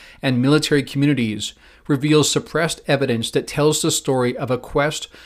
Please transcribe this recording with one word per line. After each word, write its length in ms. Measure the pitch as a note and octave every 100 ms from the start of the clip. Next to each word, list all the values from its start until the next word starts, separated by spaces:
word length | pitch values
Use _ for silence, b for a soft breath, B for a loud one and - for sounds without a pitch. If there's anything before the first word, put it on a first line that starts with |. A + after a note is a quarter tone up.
| B B
and 220 | C#3 B2
military 400 | C3 D3+ D3+ D3
communities 720 | B2 C3+ C#3+ C3+ A2+ G#2 - b b b -
reveals 420 | C#3+ D3+ D3+ C#3+
suppressed 520 | D3+ - D3+ E3 - -
evidence 440 | C#3 C3 A#2 A#2
that 160 | C3+ -
tells 340 | - D3+ D3+
the 100 | E3
story 460 | - - C3 B2 B2
of 140 | B2+
a 80 | B2
quest 500 | - D3 D3 D3+ - B